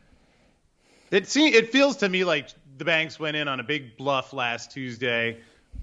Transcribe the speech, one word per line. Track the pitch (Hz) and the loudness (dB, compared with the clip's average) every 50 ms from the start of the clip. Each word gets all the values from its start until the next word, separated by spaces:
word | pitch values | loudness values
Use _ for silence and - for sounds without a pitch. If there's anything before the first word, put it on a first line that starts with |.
| _ _ _ _ _ _ _ _ _ _ _ _ _ _ _ _ _ _ _ _ _ _ | _ _ _ _ _ _ _ _ _ _ _ _ _ _ _ _ _ _ _ _ _ _
it | 175 202 190 - | 0 0 0 0
se-, | - 269 311 302 220 | 2 2 4 6 6
it | 226 226 226 | 4 4 4
feels | - 269 277 285 262 - | 4 4 4 4 2 2
to | 202 196 | 0 0
me | 185 185 185 | 0 0 0
like | 180 160 151 135 - - - _ 143 135 131 | 2 0 0 -2 -4 -12 -20 _ -20 -16 -6
the | 156 | -2
banks | 175 165 160 160 156 - - | 0 0 0 0 -2 -6 -6
went | 151 151 151 151 | -6 -4 -4 -2
in | 151 143 | -2 -2
on | 135 127 | -4 -4
a | 120 | -4
big | 110 147 151 135 117 107 | -4 -4 -4 -6 -10 -14
bluff | - 131 143 139 131 127 - - | -6 -2 -2 0 0 -2 -4 -6
last | 135 123 120 117 113 - - | -4 -4 -4 -4 -6 -8 -12
Tuesday, | - 139 131 127 120 110 131 123 117 117 117 117 117 117 - - _ _ _ _ - - | -12 -10 -10 -10 -8 -4 -2 0 0 0 0 -2 -4 -8 -14 -20 _ _ _ _ -14 -4